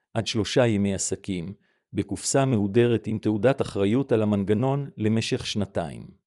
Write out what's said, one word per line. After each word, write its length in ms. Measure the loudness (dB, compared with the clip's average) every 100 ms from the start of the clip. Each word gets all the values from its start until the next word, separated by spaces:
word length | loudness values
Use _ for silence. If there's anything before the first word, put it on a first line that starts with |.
| _
עד 120 | -6 -2
שלושה 400 | -2 0 2 4
ימי 280 | 4 0
עסקים, 600 | -2 -4 -6 -6 -6 -6 -12 _ _ _
בקופסה 520 | -6 -4 -4 -2 0
מהודרת 640 | 2 2 2 4 4 2 -2
עם 120 | -2
תעודת 420 | 0 2 2 2
אחריות 520 | -2 0 2 2 2
על 100 | 2
המנגנון 680 | 2 0 2 0 0 -2 -6 -2
למשך 500 | 0 0 0 -4 -4
שנתיים. 720 | -4 -4 -4 -6 -10 -16 -20